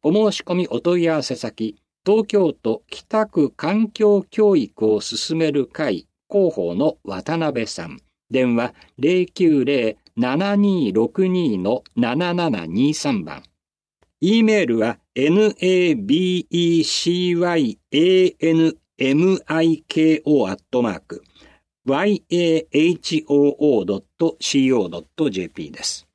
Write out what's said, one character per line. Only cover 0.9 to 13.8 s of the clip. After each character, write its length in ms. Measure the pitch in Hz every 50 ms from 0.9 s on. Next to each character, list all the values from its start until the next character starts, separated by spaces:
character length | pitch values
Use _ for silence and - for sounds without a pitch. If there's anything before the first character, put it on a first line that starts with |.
| 175 175
い 80 | 170 165
合 60 | 160
わ 80 | 151 135
せ 140 | - 131
先、 400 | 120 - 117 - - 110 110 - _ _ _ _ _ _
東 220 | 185 208 220 220
京 260 | 214 - 202 190 156 -
都 300 | _ _ 113 113 - _ _
北 360 | - - - _ - 214 214
区 240 | 214 _ 170 151 131 _
環 360 | - - 156 196 214 226 214
境 360 | _ - 220 208 208 196 185 _
教 280 | - - 214 208 196
育 360 | 160 120 101 _ - 110 107 107
を 80 | 104
進 380 | - - - 110 - - 160 160
め 140 | 165 156 143
る 160 | 147 131 -
会 400 | _ - 160 131 101 82 - _ _ _ _ _
広 280 | - 202 190 170 160
報 180 | - 90 85 87
の 240 | 92 147 156 - _ _
渡 340 | - 98 95 - - 160 165
辺 300 | 160 151 135 120 113 -
さ 180 | - - 82
ん。 140 | 85 73 - _ _ _ _ _ _ -
電 240 | 131 127 123 117
話 180 | 117 117 123 - _ - _ _ -
零 280 | 135 151 180 185 180
九 380 | 180 _ - 190 165 156 143 127
零 320 | 123 143 135 117 110 - _ _ _ _
七 400 | - 120 127 131 156 190 202 202
二 360 | 202 202 202 190 180 147 104 92
六 360 | 107 113 117 - - 190 185
二 280 | 180 185 175 143 107 92
の 260 | 90 98 117 - _ - _
七 400 | 123 120 117 123 147 175 180 175
七 320 | 175 175 160 120 98 85
二 280 | 80 82 104 131 147 151
三 280 | - - - 240 101 82
番。 220 | 71 71 69 _ _ _ _ _ _ _ _